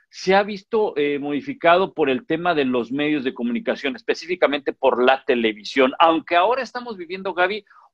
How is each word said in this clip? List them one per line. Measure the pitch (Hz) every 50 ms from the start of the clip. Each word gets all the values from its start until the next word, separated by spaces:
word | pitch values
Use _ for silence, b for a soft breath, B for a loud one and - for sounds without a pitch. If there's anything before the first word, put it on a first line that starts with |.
| b b
se | - - - 185 190
ha | 196 214
visto, | 202 214 190 - _ - 220 214 190 -
eh, | 147 147 147 143 139
modificado | 139 143 147 139 139 143 131 - - 165 170 185 190 -
por | - - 156 131
el | 131 123 -
tema | _ 160 160 175 180 170
de | 151 139
los | 127 127 123 113 113
medios | 131 143 147 151 151 147 123
de | 131 127
comunicación, | 131 117 120 120 113 - 131 110 - - 139 127
específicamente | 113 _ - 139 - - 165 185 - - 135 139 147 139 -
por | - _ - 131 117 117
la | 127 127 131 131 -
televisión. | - 127 120 113 110 107 107 101 - - 135 131 131 - -
Aunque | - 165 165 160 - - -
ahora | 175 185 208 247 269
estamos | 247 220 _ 247 240 240 220
viviendo, | 185 175 160 185 190 190 196 170
Gaby, | 185 180 185 208 208 b b b b b b